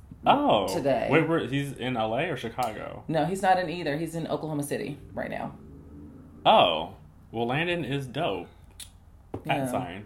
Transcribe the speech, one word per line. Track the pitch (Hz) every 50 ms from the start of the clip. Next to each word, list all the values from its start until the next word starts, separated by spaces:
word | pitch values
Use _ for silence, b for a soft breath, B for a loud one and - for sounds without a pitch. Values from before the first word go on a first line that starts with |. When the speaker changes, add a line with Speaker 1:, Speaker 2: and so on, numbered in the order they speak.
| - - - - -
Speaker 1:
Oh. | - 208 277 294 269 139 107 95 90
Speaker 2:
today. | - - 131 139 131 113 110 110
Speaker 1:
Wait, | 135 160 160 156
where, | 165 160
he's | 104 117 131 139 143 143 -
in | - 113 127 127
L | 113 110 110 113
A | 127 156 185
or | 151
Chicago? | - - 113 - - 127 113 107 - - - - - - -
Speaker 2:
No, | 156 160 -
he's | 165 190 190 196
not | 185 185 180
in | 180 160
either. | 160 175 170 156 139
He's | 151 170 156 151
in | 165 160 -
Oklahoma | - 151 - 156 156 147 143
City | 143 - 113 - - - - - - -
right | - - -
now. | - - - - - - - - - - - - - - - - - - - - - - -
Speaker 1:
Oh. | 160 208 214 131 90 80 78 82 87 - - - - - - - - -
Well, | 113 117 117
Landon | 127 147 165 175 175 170 151
is | 110 135 139 135
dope. | 123 110 143 156 143 98 87 87 - - - - - - - - - - - - - - - - - - - - 156
At | -
Speaker 2:
Yeah. | 147 135
Speaker 1:
sign. | 127 123 104 92 87 87 98 104